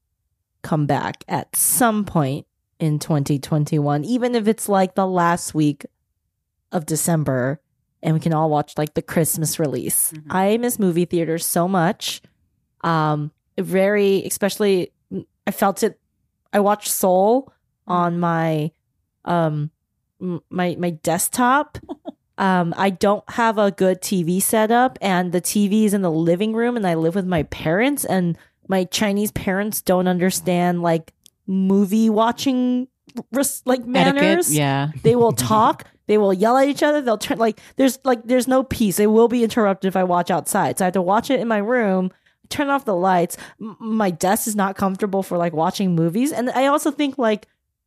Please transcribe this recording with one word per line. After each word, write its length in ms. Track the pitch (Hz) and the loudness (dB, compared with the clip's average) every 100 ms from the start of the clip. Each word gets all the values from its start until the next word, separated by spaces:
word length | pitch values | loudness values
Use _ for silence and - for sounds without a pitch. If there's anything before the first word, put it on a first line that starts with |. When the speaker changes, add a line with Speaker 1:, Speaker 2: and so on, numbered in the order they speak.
| _ _ _ _ _ _ | _ _ _ _ _ _
Speaker 1:
come 240 | - 156 147 | -4 -2 0
back 380 | 143 87 - - | -2 -4 -10 -8
at 260 | 156 - - | -8 -6 -4
some 480 | - - 240 214 | -2 0 0 0
point 420 | 202 170 135 139 - _ _ _ | -2 0 0 -4 -10 _ _ _
in 200 | 160 151 | -2 -2
twenty 400 | - 156 139 147 | -2 -2 0 -2
twenty-one, 680 | - 156 147 156 143 147 | -2 -2 0 0 0 -2
even 300 | 160 247 247 | -2 -2 0
if 120 | 240 214 | 0 0
it's, 220 | 220 - | -2 0
like, 260 | 196 185 | 2 2
the 120 | - 190 | 0 0
last 480 | 185 170 175 - | 2 2 0 -2
week 300 | 156 151 147 - _ _ _ _ _ _ _ _ | 0 0 -2 -10 _ _ _ _ _ _ _ _
of 140 | 185 151 | -6 -4
December 760 | 156 - 160 139 131 127 147 _ _ _ _ | -2 0 0 0 0 -2 -4 _ _ _ _
and 120 | - | -2
we 60 | 160 | 0
can 120 | 165 | 0
all 180 | 156 160 | 0 2
watch, 260 | 147 151 - | 0 -2 -4
like, 160 | 151 | -4
the 80 | - | -4
Christmas 560 | - - 151 - 156 - | -4 -2 -2 -2 -4 -2
release. 540 | 156 127 - - - | -4 -4 -4 -4 -4
Speaker 2:
Mm-hmm. 180 | 156 151 | -6 -6
Speaker 1:
I 260 | 180 196 220 | 0 0 0
miss 200 | 240 240 | -2 0
movie 280 | 196 170 175 | 0 2 0
theaters 380 | 175 160 165 | 0 0 -2
so 220 | - 180 175 | -2 0 0
much. 560 | 190 165 - - - - _ _ _ _ _ | 2 0 -2 -8 -10 -14 _ _ _ _ _
Um, 500 | - 160 156 151 151 - _ - | -2 0 0 -2 -4 -10 _ -8
very, 680 | 170 185 196 208 202 196 - | -2 0 2 4 2 2 -2
especially, 680 | - 196 - 208 190 165 _ _ 190 - _ - | -4 -4 0 0 2 -2 _ _ -12 -12 _ -8
I 40 | |
felt 320 | - 202 190 | 0 0 0
it. 160 | 214 - _ _ _ _ _ | -2 -4 _ _ _ _ _
I 80 | 208 | 0
watched 280 | 202 208 - | 2 0 -2
Soul 640 | - 196 185 202 247 269 _ _ _ - | -2 2 4 4 2 -2 _ _ _ -4
on 320 | 180 175 170 | -2 0 0
my, 500 | 175 165 165 156 151 - _ _ _ _ | 0 0 0 -2 -4 -8 _ _ _ _
um, 460 | - 175 160 151 151 - _ _ _ _ | -4 0 0 -2 -6 -8 _ _ _ _
m-, 220 | 180 170 - | -8 -8 -8
my, 260 | 185 180 156 | -4 -4 -2
my 120 | 175 | -4
desktop. 880 | 156 - 165 - - 247 269 294 - | -4 -4 -2 -4 0 2 2 -2 -10
Speaker 2:
<laughs> 60 | - - - - _ - | -16 -16 -16 -20 _ -4
Speaker 1:
Um, 360 | 196 185 170 - | 0 2 0 -2
I 140 | 196 | -2
don't 340 | 185 202 208 - | 0 0 0 -4
have 260 | - 226 214 | -2 0 2
a 140 | 202 | 0
good 320 | 196 190 185 | 2 0 0
T 200 | - 190 | -2 -2
V 180 | 165 180 | 0 0
setup, 580 | - 226 214 240 254 254 | 0 2 2 2 2 0
and 320 | 196 180 180 | -2 0 0
the 80 | 175 | -2
T 280 | 170 208 202 | -2 0 2
V 180 | 214 214 | 2 2
is 80 | |
in 80 | 202 | 2
the 80 | 185 | 0
living 420 | 160 165 175 220 | 0 2 2 0
room, 240 | 220 233 240 | 0 -2 0
and 100 | 190 | 0
I 60 | |
live 200 | 165 160 | 0 0
with 100 | 185 | 0
my 200 | 185 175 | 0 -2
parents, 600 | 143 - 156 175 254 285 | -2 -4 -2 0 0 -2
and 320 | - 190 175 160 _ _ - | -2 0 0 -2 _ _ -4
my 160 | 190 | -2
Chinese 480 | 185 - 214 202 208 | -2 -2 -2 0 -2
parents 480 | - - 190 208 208 | -4 -4 -2 -4 -4
don't 260 | - 180 185 | 0 2 2
understand, 760 | 180 185 185 170 175 175 175 | 2 0 0 -2 0 0 0
like, 320 | 170 165 160 _ - _ - | 0 0 -4 _ -20 _ -4
movie 640 | 190 190 196 202 220 226 | 0 2 2 2 2 2
watching 800 | 214 226 240 277 254 247 247 254 _ - 240 - | 2 0 0 -2 0 0 0 -4 _ -16 -14 -6
res-, 300 | 262 277 - | -2 -2 -4
like, 160 | - 254 | -2 -2
Speaker 2:
Etiquette, 100 | 240 254 269 277 | 0 2 2 4
Speaker 1:
manners. 320 | 294 339 349 | 2 2 2
Speaker 2:
yeah. 360 | 151 143 139 143 - | 0 2 0 -2 0
Speaker 1:
They 140 | 226 240 | 2 4
will 160 | 233 | 4
Speaker 2:
<laughs> 0 | |
Speaker 1:
talk. 520 | - 123 220 240 - - _ - | 2 0 2 2 0 -8 _ 0
They 100 | 214 | 2
will 160 | 196 | 2
yell 240 | 190 214 254 | 2 2 4
at 100 | 269 | 2
each 140 | 277 | 2
other. 180 | 302 294 | 0 2
They'll 160 | 254 214 | 0 -2
turn, 220 | - 254 | -2 0
like, 200 | 226 214 - - | 0 -2 -8 0
there's, 220 | 262 254 | 0 2
like, 180 | 262 254 220 | -2 -2 0
there's 200 | 254 240 | 0 2
no 160 | 262 | 0
peace. 380 | 262 - 214 175 | 0 0 0 2
It 60 | 214 | 4
will 220 | 220 226 | 4 4
be 140 | 240 | 2
interrupted 460 | 226 - 208 190 190 | 0 2 0 0 -2
if 80 | 190 | 0
I 80 | |
watch 260 | 185 175 175 | 0 0 0
outside. 460 | 170 - 202 147 127 | -2 -2 -2 -2 0
So 80 | |
I 40 | 185 | 0
have 40 | |
to 80 | 190 | 0
watch 300 | 180 208 226 | 2 0 0
it 100 | 262 | -2
in 80 | 233 | 0
my 80 | 214 | -2
room, 540 | 202 254 214 185 185 - _ _ _ | 0 0 2 0 -2 -6 _ _ _
turn 180 | - 285 | -4 -2
off 160 | 277 | -2
the 100 | 262 | -2
lights. 440 | 180 185 180 170 - - - | 0 2 2 0 -4 -16 -16
M-, 200 | 220 196 | -16 -12
my 300 | 220 220 202 | -4 0 0
desk 360 | 165 185 220 - | 0 0 0 -2
is 80 | |
not 220 | 208 196 196 | -2 -2 -2
comfortable 460 | 196 185 208 196 | -2 -2 -2 -2
for, 160 | 185 175 | -2 -2
like, 160 | 170 | -2
watching 400 | 156 165 - 196 | 0 -2 0 0
movies. 380 | 170 165 175 277 | 2 0 0 -2
And 180 | 320 247 | -2 -2
I 160 | 240 269 | 0 2
also 240 | 294 302 | 2 0
think, 260 | 285 285 262 | -2 -4 0
like, 320 | 226 214 - _ _ _ | 0 0 -6 _ _ _